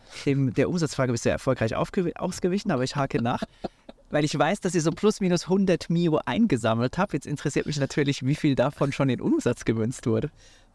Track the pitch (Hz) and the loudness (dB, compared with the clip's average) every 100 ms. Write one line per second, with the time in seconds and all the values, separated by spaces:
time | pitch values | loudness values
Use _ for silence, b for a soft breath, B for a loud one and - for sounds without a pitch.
0 | - - - 139 131 - 123 175 156 - | -20 -6 -2 2 2 2 0 0 -2 0
1 | 131 120 117 76 - 127 113 - 170 - | -2 0 0 0 0 0 -2 -2 -4 -2
2 | 170 - 185 - 180 196 202 135 131 147 | -2 -2 -6 -4 -2 -2 0 0 0 -2
3 | 135 120 117 147 - B B _ - - | -2 -2 -2 -4 -6 B B _ -20 -20
4 | - 151 151 143 151 - 185 170 160 - | -4 0 0 2 0 0 0 0 0 2
5 | 208 - 185 175 - 196 190 165 - 170 | 2 2 2 0 2 2 2 2 0 0
6 | 175 156 - 127 226 127 110 113 127 - | 2 0 0 2 2 2 2 2 0 0
7 | 202 143 - 143 151 160 - 143 135 - | -2 -4 -6 -6 -2 -2 -2 -2 -2 0
8 | 143 139 127 147 151 123 131 - 143 - | 0 0 -2 0 2 2 2 0 -2 0
9 | 139 120 170 311 123 120 - 113 110 - | 0 0 0 0 0 0 0 0 0 -2
10 | 123 110 147 - b b b | 0 0 0 -6 b b b